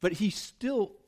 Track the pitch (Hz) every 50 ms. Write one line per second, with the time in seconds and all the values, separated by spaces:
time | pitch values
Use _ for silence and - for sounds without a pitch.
0 | - 185 170 147 214 196 - - - - - _ 247 262 277 233 202 - - -
1 | _